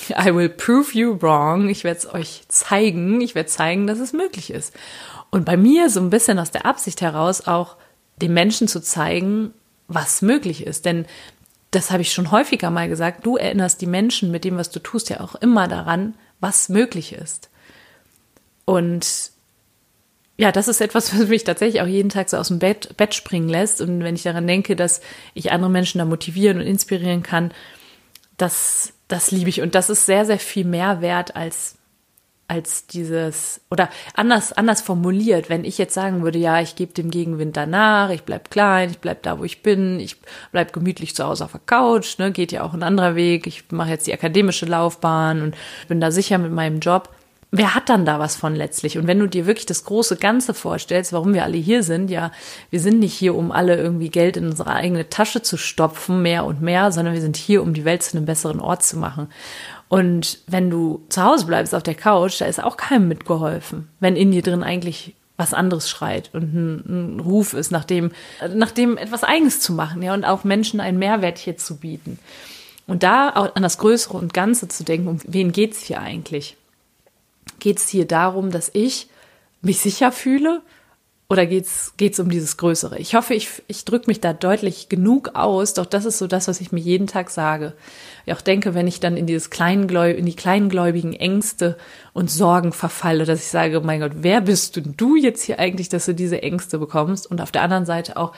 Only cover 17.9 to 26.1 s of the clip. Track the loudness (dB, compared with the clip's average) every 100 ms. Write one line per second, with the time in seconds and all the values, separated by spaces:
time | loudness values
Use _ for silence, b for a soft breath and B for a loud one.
17.9 | b b b _ _ _ _ 0 0 0
18.9 | -2 -4 -6 -8 _ _ _ _ _ _
19.9 | _ _ _ _ 0 2 4 0 0 2
20.9 | 0 0 2 4 4 2 0 2 2 0
21.9 | 2 0 0 -2 -2 -2 0 2 0 -4
22.9 | -2 0 0 -4 -2 0 0 0 0 -2
23.9 | -2 -2 -4 -4 -2 0 0 2 0 0
24.9 | 0 B B B -6 0 2 2 2 2
25.9 | 0 -2